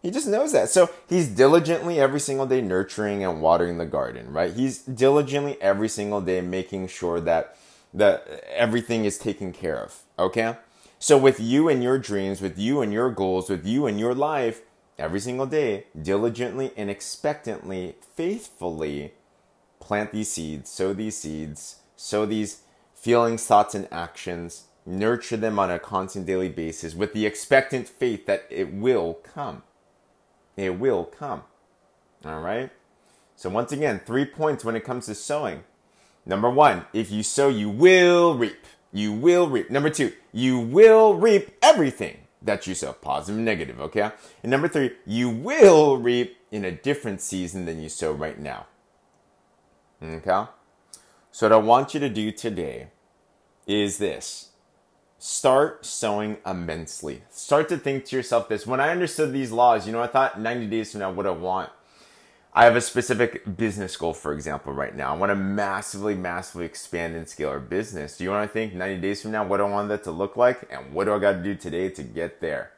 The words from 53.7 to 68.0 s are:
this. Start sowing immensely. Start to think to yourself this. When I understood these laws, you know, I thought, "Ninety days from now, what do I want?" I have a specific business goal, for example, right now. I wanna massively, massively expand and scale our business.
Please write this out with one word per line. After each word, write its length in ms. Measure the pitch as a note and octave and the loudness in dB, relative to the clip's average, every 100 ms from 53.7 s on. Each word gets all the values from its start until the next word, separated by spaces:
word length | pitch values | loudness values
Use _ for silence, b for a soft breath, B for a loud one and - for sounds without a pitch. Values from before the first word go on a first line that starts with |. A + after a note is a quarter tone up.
| G#2 G2+ - | 0 0 -2
this. 540 | G2+ B1+ - - - _ _ _ _ _ _ _ | -4 -4 -10 -14 -18 _ _ _ _ _ _ _
Start 680 | - - C#3+ C3 D3+ - - | -8 0 4 6 4 -2 -12
sowing 520 | - A2 G#2 G#2+ G#2+ | -6 -2 -2 -4 -6
immensely. 800 | - F2+ E2+ D#2+ D#2+ - D2+ C2+ - | -8 -6 -6 -8 -8 -12 -12 -12 -16
Start 380 | - - D3 D#3 | -16 0 2 2
to 100 | E3+ | -2
think 260 | C#3 C#3 C3 | -2 -4 -4
to 100 | C3 | -6
yourself 320 | A#2 A#2+ A#2 | 0 -2 0
this. 180 | G#2+ G#2+ | -6 -4
When 140 | B2+ | -2
I 100 | D3 | 0
understood 420 | F3 E3+ - D3+ | 0 -4 -2 -2
these 200 | C3+ C3 | -2 -4
laws, 340 | A2+ B2 A2+ G2 | 4 4 4 0
you 60 | |
know, 100 | A2+ | -4
I 60 | A#2+ | 0
thought, 320 | C3 C3 G2+ | 0 0 -2
"Ninety 260 | A2 B2 A2 | -6 -6 -4
days 240 | A2+ G#2+ | -4 -6
from 80 | G#2+ | -6
now, 140 | F#2+ | -6
what 100 | F#2 | -2
do 60 | G2 | -4
I 40 | |
want?" 380 | E2+ F2+ F#2 F2 - b b b b b b b | -2 -4 -4 -6 -14 b b b b b b b
I 120 | - | 6
have 100 | A#2+ | 8
a 60 | A#2 | 8
specific 760 | A#2 B2 A#2+ A2+ A#2 - - F2+ | 0 -4 -2 0 0 0 -10 -4
business 400 | A2+ G2 F#2+ - | -2 -2 -8 -6
goal, 180 | E2+ | -6
for 180 | D#2+ D2+ | -4 -6
example, 400 | D2 D2+ D2 D2 | -6 -6 -8 -8
right 240 | C#2 C#2 - | -6 -6 -6
now. 180 | C2+ | -6
I 20 | D#2 | -2
wanna 200 | G2+ G2+ | 0 0
massively, 800 | F#2+ G2+ G2+ G2 - G2+ G#2 G2 | -2 -2 -2 -4 -8 -6 -4 -4
massively 500 | F2+ F2 E2+ F2 E2+ | -4 -8 -10 -10 -10
expand 480 | - - E2+ E2+ | -10 -10 -6 -6
and 140 | E2 D#2+ | -8 -12
scale 220 | - D2 | -6 -6
our 100 | C#2+ | -6
business. 560 | C2 F#2 A2 F#2+ | -6 -6 -6 -10